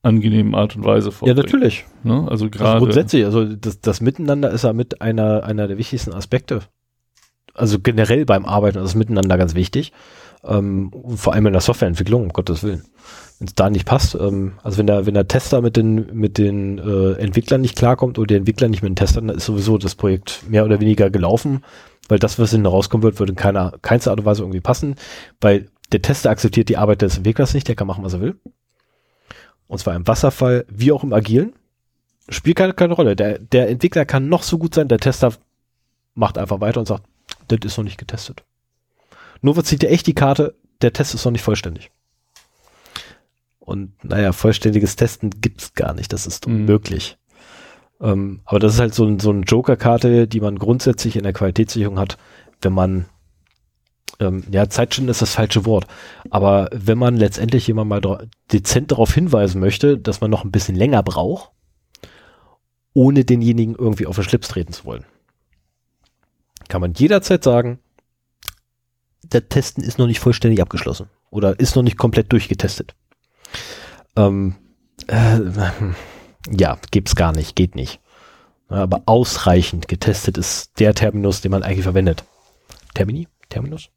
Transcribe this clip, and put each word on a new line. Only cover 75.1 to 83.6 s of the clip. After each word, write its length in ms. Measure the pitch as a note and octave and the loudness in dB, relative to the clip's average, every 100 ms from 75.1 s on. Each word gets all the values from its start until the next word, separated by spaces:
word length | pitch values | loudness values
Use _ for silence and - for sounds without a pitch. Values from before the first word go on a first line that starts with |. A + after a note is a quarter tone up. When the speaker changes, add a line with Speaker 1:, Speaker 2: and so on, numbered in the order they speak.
| G#2+ A2+ A2+ F#2+ G2 F#2 - G#2 F2+ - - - _ - | 2 4 4 0 -2 -4 -4 -6 -6 -12 -20 -20 _ -4
Speaker 2:
ja, 260 | G#2+ F2 B1+ - | 0 2 0 -2
gibt's 240 | G#2 F#2+ | -2 -2
gar 180 | - E2+ | 0 0
nicht, 220 | D#2 D2+ - | 0 -4 -2
geht 200 | F#2 - | -2 -2
nicht. 240 | C2 - _ _ _ _ _ _ _ | -10 -12 _ _ _ _ _ _ _
Ja, 100 | G2 | -4
aber 240 | F#2 F#2+ - | -2 -2 2
ausreichend 800 | A2+ B2 - - F2+ F2 F2 - | 2 2 -2 2 4 2 -4 -6
getestet 480 | F2+ - G2 - F#2 | -4 -2 -2 -4 -4
ist 420 | F2+ - - - | -6 -8 -10 0
der 120 | G#2+ | 2
Terminus, 460 | G#2 A2 G#2 G2+ G2 | 4 0 0 -2 -2
den 120 | F#2+ | -2
man 100 | F#2+ | -2
eigentlich 220 | - F#2+ | -2 -4
verwendet. 400 | F#2 F#2 F#2 D#2+ - _ _ _ _ - _ | 0 2 2 0 -8 _ _ _ _ -20 _
Termini? 340 | - G2+ C3 E3+ _ _ | -4 -4 -4 -10 _ _
Terminus? 400 | - | -10